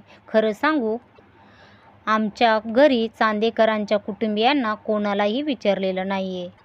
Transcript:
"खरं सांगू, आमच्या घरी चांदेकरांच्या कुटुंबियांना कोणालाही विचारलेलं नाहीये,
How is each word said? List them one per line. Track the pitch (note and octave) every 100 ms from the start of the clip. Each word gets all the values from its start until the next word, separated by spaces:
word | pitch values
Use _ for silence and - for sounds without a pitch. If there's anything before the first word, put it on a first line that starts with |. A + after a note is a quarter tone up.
| - - -
"खरं | A3 A3
सांगू, | G#3 D4 D#4 A3 A3+ _ _ - - - - - - - - -
आमच्या | A3 G#3+ - A#3 A3 A3+
घरी | A3+ D4+ B3 A3+ -
चांदेकरांच्या | A3 G#3+ A3+ A3+ A3 G#3+ G#3 G#3
कुटुंबियांना | G#3+ G3+ A3 G#3 A#3 D4 A3+ G#3+
कोणालाही | - G#3+ G#3 G3+ G#3 A#3
विचारलेलं | D4+ A#3+ G#3 F#3+ F#3+ F#3 F#3+
नाहीये, | G3 F#3+ F#3 F3+ -